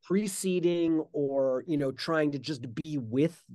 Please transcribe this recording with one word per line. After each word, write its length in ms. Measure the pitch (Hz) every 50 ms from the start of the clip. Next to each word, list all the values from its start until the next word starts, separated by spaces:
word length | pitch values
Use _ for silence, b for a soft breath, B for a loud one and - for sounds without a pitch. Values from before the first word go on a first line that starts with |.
preceding 960 | - - 175 202 214 190 - - - 190 180 180 165 175 175 170 165 165 160 156 151 -
or, 520 | - 147 143 139 135 139 135 131 127 127 123
you 100 | 175 156
know, 140 | 143 143 135
trying 400 | 131 113 - 170 160 156 151 147
to 80 | 143 135
just 340 | 120 151 160 120 127 127 113
be 240 | - - 156 151
with 460 | 139 120 107 117 131 151 170 170 - _ - 120